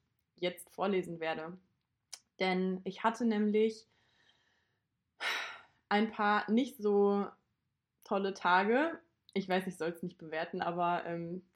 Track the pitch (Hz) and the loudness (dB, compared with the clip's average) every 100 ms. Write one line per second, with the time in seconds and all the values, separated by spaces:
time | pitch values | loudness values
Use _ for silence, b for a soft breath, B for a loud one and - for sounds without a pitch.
0 | _ _ _ _ 175 - - - 190 190 | _ _ _ _ -6 -6 -12 -6 -2 0
1 | 170 165 160 160 160 185 _ _ _ _ | -2 -6 -6 -6 -8 -14 _ _ _ _
2 | _ - _ _ 185 185 185 185 185 - | _ -20 _ _ 0 2 0 -2 -6 -2
3 | 220 226 233 208 214 214 220 220 - _ | -2 0 0 2 2 4 2 0 -12 _
4 | _ _ _ _ _ _ _ _ _ _ | _ _ _ _ _ _ _ _ _ _
5 | _ _ B B B B B B _ 208 | _ _ B B B B B B _ 0
6 | 220 - 208 208 - 226 277 - 208 202 | 2 2 2 2 2 2 2 0 2 4
7 | 202 202 196 - _ _ _ _ _ _ | 6 4 -2 -8 _ _ _ _ _ _
8 | - 196 196 190 180 185 196 247 330 320 | -4 -2 -2 -2 2 4 4 2 2 -4
9 | - _ _ 196 190 185 185 175 160 170 | -14 _ _ -6 0 0 0 -4 -4 -4
10 | 180 - 160 156 170 185 170 175 175 175 | -10 -12 -8 -6 -6 -4 -2 0 0 0
11 | - 170 170 180 - | -2 -6 -6 -10 -8